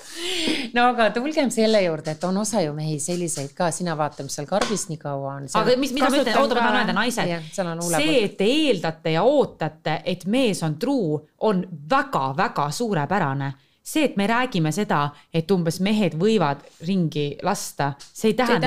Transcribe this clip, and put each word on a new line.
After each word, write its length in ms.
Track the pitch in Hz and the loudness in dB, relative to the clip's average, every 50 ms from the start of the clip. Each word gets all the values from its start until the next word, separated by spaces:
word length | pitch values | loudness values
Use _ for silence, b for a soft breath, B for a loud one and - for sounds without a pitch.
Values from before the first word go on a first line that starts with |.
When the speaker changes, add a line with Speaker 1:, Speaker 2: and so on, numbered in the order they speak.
| B B B 330 339 359 370 339 320 311 302 285 262 226 B | B B B -8 -6 -4 -4 -2 0 0 -2 -2 -4 -2 B
Speaker 1:
No 100 | 240 247 247 | 2 4 4
aga 200 | 240 226 226 208 | 4 4 2 2
tulgem 380 | - 240 247 311 311 320 277 226 | 2 0 -4 -2 0 0 0 2
selle 300 | - 226 220 220 220 208 | 2 2 2 4 4 4
juurde, 300 | 185 170 160 147 - 156 | 4 2 0 -2 -4 -6
et 120 | 156 156 - | -6 -4 -2
on 140 | 175 190 196 | -2 0 0
osa 240 | 214 - 240 214 | -2 -2 0 0
ju 120 | 165 147 147 | 0 0 -2
mehi 260 | 156 156 156 156 143 | -4 -4 -4 -4 -4
selliseid 540 | - - 175 175 175 160 - 147 139 139 - | -4 -4 -4 -2 -2 -4 -4 -6 -8 -8 -4
ka. 160 | - 180 165 | -2 -2 -2
Sina 240 | 160 - 180 175 160 | -2 -2 -4 -4 -2
vaata, 280 | 147 151 143 - - 139 | -2 -2 -4 -4 -6 -10
mis 120 | 135 - | -8 -8
seal 100 | - 147 | -8 -6
karbis 440 | - 180 208 - - 214 180 - - | -2 -2 -2 0 0 -2 -4 -6 -6
nii 80 | 156 156 | -8 -10
kaua 380 | - 147 139 139 139 139 139 | -8 -8 -8 -6 -6 -8 -8
on. 120 | 139 143 135 | -10 -8 -4
Seal 160 | - 214 220 | -2 0 2
Speaker 2:
Aga 140 | 233 247 254 | 2 2 2
mis, 160 | 285 - 240 | 0 -2 -2
mida 160 | 294 262 269 | 0 0 2
ma 80 | 254 294 | 2 2
ütlen? 80 | 254 | 2
Speaker 3:
Kasutan 160 | 226 214 233 277 | 2 2 2 2
Speaker 2:
Oota, 120 | 226 233 | 2 2
ma 60 | 240 | 2
tahan 140 | 233 240 240 | 2 2 2
Speaker 3:
ka 60 | 254 226 | 2 0
Speaker 2:
öelda, 100 | - 175 | 0 0
naised. 340 | 196 226 247 240 214 175 175 | 0 0 0 0 -2 -2 -2
Speaker 1:
Jah, 180 | 170 165 160 160 - | -2 -4 -8 -8 -6
seal 140 | - 185 170 | -6 -4 -4
on 120 | 165 165 | -4 -4
Ulle 180 | 170 175 165 156 | -2 0 0 2
Speaker 2:
See, 140 | 294 320 | 2 2
Speaker 1:
poolt. 120 | 302 - 208 | 4 2 2
Speaker 2:
et 120 | 190 - - | 2 0 0
te 60 | 190 | 2
eeldate 680 | 220 277 311 311 277 214 165 175 160 160 - - 165 160 | 2 4 4 4 2 2 2 0 -4 -4 -4 -2 0 2
ja 100 | 165 196 | 2 4
ootate, 800 | 254 302 277 214 - - - 160 156 - - - 160 151 165 - | 4 4 4 2 0 -2 -4 -6 -6 -6 -6 -4 -4 -4 -2 -2
et 200 | 180 185 175 - | -4 -6 -4 -2
mees 360 | 185 220 262 262 220 180 165 170 | -2 0 2 2 2 0 0 -2
on 120 | 160 147 | -4 -2
truu, 460 | 160 - 247 285 254 190 156 151 147 - b b b | -2 -2 0 0 0 0 0 -2 -2 -4 b b b
on 240 | - 220 208 180 185 - 170 143 147 156 | 0 2 2 2 0 -4 -8 -10 -4 0
väga-väga 800 | 262 269 277 269 - 160 135 135 135 160 202 240 - 165 147 - | 2 2 2 0 -2 -2 -2 -2 0 0 -2 0 0 -2 -2 -2
suurepärane. 840 | 151 - 240 220 196 156 143 135 185 208 170 139 135 143 139 139 131 b b b b b b - | -2 -2 -2 0 0 0 0 0 0 0 0 0 -2 -2 -4 -6 -8 b b b b b b -4
See, 140 | - 311 294 | 0 2 2
et 120 | - - 196 | 2 2 0
me 100 | 196 214 | 0 2
räägime 400 | 233 240 254 254 - 180 160 156 | 2 0 0 0 0 0 0 0
seda, 280 | 147 196 208 208 180 151 143 143 - B B B B | 0 0 0 0 2 2 2 0 -4 B B B B
et 160 | 165 160 - | -2 0 2
umbes 300 | 196 180 165 170 160 170 | 2 2 2 0 0 0
mehed 320 | 185 202 220 208 208 160 151 | 0 0 2 2 2 0 0
võivad 460 | 156 185 220 220 208 165 143 143 139 - - - - 165 | 2 2 4 4 4 4 2 0 -2 -6 -16 -20 -10 -4
ringi 380 | 165 196 185 170 151 139 151 147 143 139 - | -2 0 2 0 0 0 -2 -2 -4 -4 -4
lasta, 460 | - 180 202 - - - - - 143 143 139 - | -2 -2 -2 -2 -4 -8 -4 -2 -2 -2 -4 -6
see 80 | - | -12
ei 140 | - - - | -20 -8 -2
Speaker 3:
See 100 | - 220 | 0 0
ei 60 | 214 247 | 2 2
Speaker 2:
tähenda, 220 | 254 233 240 180 202 | 2 2 2 2 4